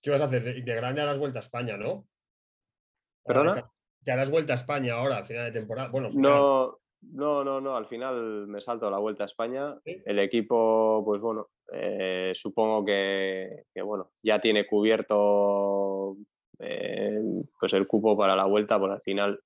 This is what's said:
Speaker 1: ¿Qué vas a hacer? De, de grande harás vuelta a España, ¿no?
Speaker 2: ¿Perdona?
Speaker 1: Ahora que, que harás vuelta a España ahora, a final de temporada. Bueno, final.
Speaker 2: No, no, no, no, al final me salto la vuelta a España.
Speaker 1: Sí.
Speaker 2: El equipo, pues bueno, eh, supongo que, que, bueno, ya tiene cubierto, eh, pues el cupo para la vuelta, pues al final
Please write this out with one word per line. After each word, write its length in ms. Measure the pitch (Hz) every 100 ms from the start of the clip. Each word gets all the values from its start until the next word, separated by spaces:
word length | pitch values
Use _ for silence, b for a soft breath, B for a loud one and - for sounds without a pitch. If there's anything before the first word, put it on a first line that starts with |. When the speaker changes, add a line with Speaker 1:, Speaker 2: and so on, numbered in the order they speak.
Speaker 1:
¿Qué 80 | 147
vas 100 | 143
a 40 |
hacer? 180 | 147 127
De, 200 | 117 127
de 120 | 123
grande 260 | 113 123 139
harás 180 | 147 139
vuelta 200 | 143 117
a 40 |
España, 340 | - 120 120 101
¿no? 300 | 113 196 - _ _ _ _ _ _ _ _ _ _ _
Speaker 2:
¿Perdona? 260 | - 127 156
Speaker 1:
Ahora 120 | 208
que, 420 | - _ _ _
que 60 | -
harás 200 | 127 135
vuelta 220 | 160 151
a 40 | 123
España 380 | - 143 123
ahora, 240 | 117 139 113
a 60 |
final 200 | 98 120
de 140 | 120 110
temporada. 300 | 107 113 127
Bueno, 220 | 127 120
final. 120 | 139
Speaker 2:
No, 560 | 135 143 139 135 127 - _ _ -
no, 320 | 151 147 143
no, 160 | 139 135
no, 160 | 135 127
al 100 | 104
final 600 | 117 131 123 113 107 101
me 120 | 104
salto 300 | 101 117 110
la 80 | 98
vuelta 260 | 107 104
a 20 | 101
España. 500 | - 117 131 143 139
Speaker 1:
Sí. 180 | - 185
Speaker 2:
El 140 | - 101
equipo, 840 | 101 117 107 117 113 110 110 110
pues 160 | 107 101
bueno, 280 | 113 107 - _ -
eh, 600 | - 95 101 92 92 92
supongo 500 | 92 104 104 110 110
que, 800 | 101 101 98 98 95 95 95 101 _
que, 100 | -
bueno, 280 | 98 104 92 _
ya 180 | 110 107
tiene 260 | 113 107 101
cubierto, 1500 | 104 110 110 - 104 104 101 101 101 101 98 98 98 98 98 104 _ _ _
eh, 640 | - - - 104 104 107 110 92 - _
pues 140 | 101
el 120 | 95 98
cupo 300 | 110 110 104
para 180 | 98
la 100 | 95 98
vuelta, 320 | 104 104 107
pues 140 | 98
al 80 | 98
final 380 | - 98 101 101